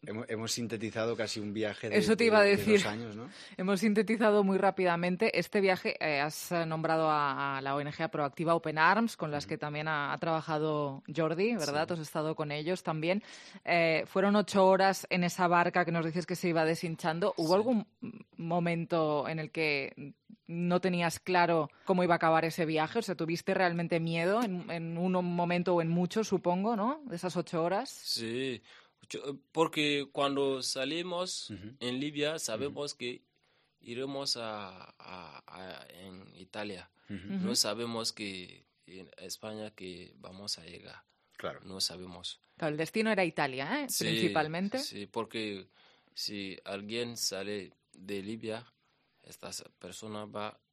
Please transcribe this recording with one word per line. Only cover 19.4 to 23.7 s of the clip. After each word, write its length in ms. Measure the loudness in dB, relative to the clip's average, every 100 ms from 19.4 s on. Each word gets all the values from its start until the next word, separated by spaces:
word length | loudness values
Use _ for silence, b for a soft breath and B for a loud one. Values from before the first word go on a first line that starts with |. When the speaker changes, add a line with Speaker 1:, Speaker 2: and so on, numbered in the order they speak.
| -6
Speaker 2:
que 600 | 0 0 0 -2 -8 -16 -16 _ -20 -10
no 320 | -2 2 4
tenías 400 | 4 2 0 -2
claro 500 | 0 4 6 4 2 b
cómo 180 | 0 2
iba 120 | 6
a 20 | 4
acabar 280 | 6 4
ese 220 | 2 0 0
viaje? 320 | 0 0 -2
O 40 |
sea, 120 | -2
¿tuviste 400 | -4 -2 -2 0
realmente 460 | 2 2